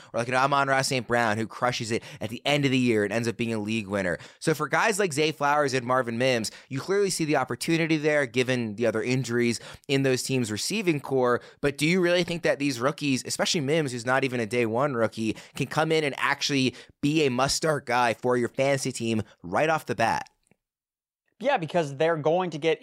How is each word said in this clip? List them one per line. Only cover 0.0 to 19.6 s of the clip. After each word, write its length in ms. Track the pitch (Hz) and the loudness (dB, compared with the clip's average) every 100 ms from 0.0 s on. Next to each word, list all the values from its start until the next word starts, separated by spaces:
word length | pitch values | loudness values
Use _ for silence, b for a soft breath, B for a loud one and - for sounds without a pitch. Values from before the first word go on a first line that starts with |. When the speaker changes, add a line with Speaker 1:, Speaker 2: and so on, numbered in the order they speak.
| B | B
Speaker 1:
Or 60 | - | -4
like 80 | 120 | -2
an 80 | 127 | 0
Amon-Ra 460 | 135 143 139 135 | 2 2 2 2
Saint 260 | 135 131 107 | 0 -2 0
Brown 300 | 120 117 107 | 2 2 0
who 100 | 113 | -4
crushes 440 | - 123 127 110 | -2 -2 -2 -2
it 120 | 110 B B | -4 B B
at 100 | 107 | -10
the 120 | 120 139 | -6 -2
end 200 | 147 139 | 2 2
of 60 | |
the 60 | 131 | 4
year 280 | 123 107 104 | 4 2 2
and 80 | |
ends 120 | 110 117 | 0 -2
up 120 | 101 | -2
being 160 | 117 | -2
a 40 | 113 | -2
league 300 | 104 113 95 | -2 -4 -2
winner. 300 | 101 92 80 B B | -2 -2 -4 B B
So 140 | - | -2
for 140 | 151 147 | -2 0
guys 320 | 160 208 202 | 0 2 2
like 140 | 202 | 0
Zay 180 | 135 156 | 0 0
Flowers 420 | 147 143 147 143 | 0 2 2 2
and 120 | 127 120 | 0 2
Marvin 320 | 127 120 117 | 0 0 0
Mims, 340 | 131 120 98 B B | 2 2 -2 B B
you 140 | 131 | -8
clearly 280 | - 196 202 | -2 0 0
see 140 | 151 | 0
the 140 | 156 147 | 0 0
opportunity 580 | 127 123 - 165 165 160 | -2 -4 -2 0 2 0
there 300 | 151 147 135 | 2 2 2
given 500 | 117 123 127 113 104 | 0 0 0 -2 0
the 100 | 117 | 0
other 160 | 107 | 0
injuries 600 | 113 131 120 120 120 110 B B - | 0 -2 0 0 2 0 B B -2
in 160 | 139 | 0
those 200 | 135 127 | 2 0
teams' 280 | - 131 113 | 0 -2 -2
receiving 480 | 104 - - 180 147 | -4 -4 -2 0 -2
core. 400 | - 135 123 120 B B | -2 0 2 0 B B
But 160 | 143 139 | -4 0
do 100 | 151 | 2
you 140 | 185 | 2
really 240 | 175 180 170 | 4 2 0
think 180 | 170 | -2
that 160 | 160 131 | -2 0
these 220 | 143 120 | -2 0
rookies, 420 | 127 156 147 131 - | -2 -2 0 -2 -2
especially 360 | - 202 180 | -2 0 0
Mims, 320 | 135 165 143 | 0 0 0
who's 120 | 123 113 | -4 0
not 200 | 131 135 | 0 2
even 160 | 123 | -2
a 40 | 110 | -2
day 200 | 120 117 | 0 0
one 280 | 113 147 | 0 0
rookie, 440 | 120 110 - 110 B B - | 0 0 0 -4 B B -6
can 120 | 135 | -4
come 220 | - 160 | 0 2
in 140 | 160 | 2
and 100 | 151 - | 0 -2
actually 580 | 127 139 - 143 127 B B _ | -2 -2 -2 0 0 B B _
be 260 | 143 156 147 | 0 2 2
a 60 | |
must-start 540 | 123 135 - 165 147 - | 2 0 0 0 -2 0
guy 280 | 120 120 | 2 2
for 220 | 110 123 123 | 0 0 0
your 140 | 120 | 0
fantasy 420 | - 135 139 135 | 0 0 0 -2
team 320 | - 117 110 104 B | -4 -2 -2 -4 B
right 280 | 85 101 | -4 0